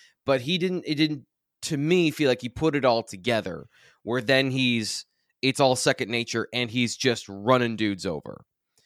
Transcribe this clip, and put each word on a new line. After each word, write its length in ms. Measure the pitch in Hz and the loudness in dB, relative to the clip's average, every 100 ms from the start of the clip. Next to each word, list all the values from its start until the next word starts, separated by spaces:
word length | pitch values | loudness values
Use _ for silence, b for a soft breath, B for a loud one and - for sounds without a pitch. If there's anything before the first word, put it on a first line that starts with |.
| b b - | b b -2
but 160 | 131 | 0
he 160 | 123 180 | 0 -2
didn't, 260 | 185 180 - | 0 -2 -4
it 100 | 147 | 0
didn't, 280 | 156 147 - _ _ _ | 0 -2 -12 _ _ _
to 160 | - 147 | -6 -2
me, 320 | 151 180 160 | 2 4 2
feel 180 | 147 143 | 2 2
like 140 | 123 | 2
he 80 | 120 | -2
put 260 | - 160 143 | -2 0 2
it 80 | |
all 180 | 127 117 | 2 2
together, 640 | 113 98 90 113 95 80 67 b b b | -2 -6 -2 -2 -2 -8 -14 b b b
where 180 | 98 123 | -4 -2
then 300 | 110 135 135 | 2 2 2
he's, 560 | 131 127 117 107 - - _ _ _ | 2 2 0 -2 -6 -12 _ _ _
it's 200 | 131 131 | -2 4
all 160 | 135 127 | 4 4
second 340 | 147 - 107 | 2 0 -2
nature 360 | 117 117 117 - | -4 -2 -4 -4
and 180 | 123 120 | -4 -2
he's 240 | 120 120 | 0 -2
just 320 | - 131 120 - | 0 0 0 -4
running 500 | 98 104 127 120 110 | -4 2 2 2 -2
dudes 280 | 107 95 | -2 -2
over. 400 | 95 76 - - - _ _ _ | -4 -6 -10 -16 -20 _ _ _